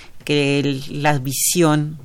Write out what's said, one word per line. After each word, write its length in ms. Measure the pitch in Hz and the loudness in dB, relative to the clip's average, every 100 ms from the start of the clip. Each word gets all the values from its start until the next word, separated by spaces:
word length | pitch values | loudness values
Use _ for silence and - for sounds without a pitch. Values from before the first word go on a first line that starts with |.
| - - | -18 -12
que 360 | - 147 139 143 | -2 0 2 2
el, 440 | 143 135 143 147 | 0 -2 -6 -2
la 160 | 147 147 | 0 0
visión 800 | 131 135 - 175 160 151 151 151 | -2 -2 0 2 4 4 0 -8